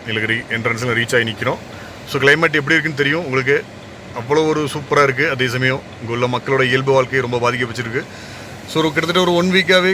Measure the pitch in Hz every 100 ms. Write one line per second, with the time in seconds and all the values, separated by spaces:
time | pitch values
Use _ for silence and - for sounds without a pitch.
0 | - 110 107 113 120 113 113 117 123 117
1 | 117 127 113 104 120 165 - - - -
2 | - 139 135 151 165 151 143 160 151 139
3 | 139 156 165 131 127 143 - - - -
4 | - - 117 151 156 151 151 151 135 143
5 | 143 127 156 131 127 123 131 135 - -
6 | 113 117 123 123 117 135 131 127 135 135
7 | 127 131 123 123 120 123 120 113 117 120
8 | 196 - - - - - - 160 156 147
9 | 160 170 180 175 180 190 185 185 180